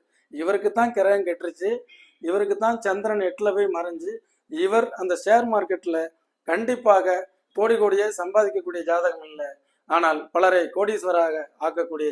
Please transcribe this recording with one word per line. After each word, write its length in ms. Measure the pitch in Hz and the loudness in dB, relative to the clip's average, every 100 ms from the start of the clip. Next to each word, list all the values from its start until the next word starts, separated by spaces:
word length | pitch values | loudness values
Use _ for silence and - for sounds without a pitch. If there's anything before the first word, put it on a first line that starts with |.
| _ _ _ | _ _ _
இவருக்கு 380 | 143 165 202 208 214 | -4 -2 0 0 0
தான் 140 | 233 226 | 0 2
கிரகம் 280 | 196 202 175 | 2 2 0
கெட்டுருச்சு, 420 | 170 170 - 196 240 - - _ _ 165 | -6 -8 -6 -4 -4 -8 -20 _ _ -4
இவருக்கு 280 | 196 202 202 | -2 0 0
தான் 120 | 226 233 202 | 0 0 -2
சந்திரன் 360 | 196 214 208 185 | -2 -2 -2 -2
எட்டுல 220 | 180 208 196 | -2 0 2
போய் 120 | 202 170 | 0 -2
மறைஞ்சு, 360 | 175 165 175 226 _ _ _ 156 | -6 -8 -10 -12 _ _ _ -2
இவர் 220 | 190 226 226 - | 0 2 0 -2
அந்த 140 | 185 175 | -4 -2
ஷேர் 220 | 190 233 233 | 4 4 4
மார்க்கெட்ல 480 | 208 180 180 175 165 160 - _ _ - | 0 0 -4 -2 -4 -4 -10 _ _ -4
கண்டிப்பாக 680 | 175 233 247 233 190 185 180 185 _ _ - | -2 -2 2 4 6 4 0 -4 _ _ 0
கோடி 180 | 220 226 | 2 4
கோடியே 260 | 208 196 214 202 | 4 2 0 -4
சம்பாதிக்கக்கூடிய 640 | 180 208 202 190 175 175 160 | 0 2 2 0 -6 -4 0
ஜாதகம் 360 | 170 175 160 156 | 0 0 -2 -10
இல்லை. 180 | 151 143 - _ _ - | -12 -12 -12 _ _ -2
ஆனால் 300 | 165 165 156 - | 2 2 0 -2
பலரை 280 | 170 185 180 165 185 | 2 4 4 0 -2
கோடீஸ்வராக 580 | 208 208 180 170 165 156 147 _ 160 | -2 -2 0 0 0 -2 -8 _ -4
ஆக்கக்கூடிய 440 | 160 165 156 151 | -4 -6 -4 -4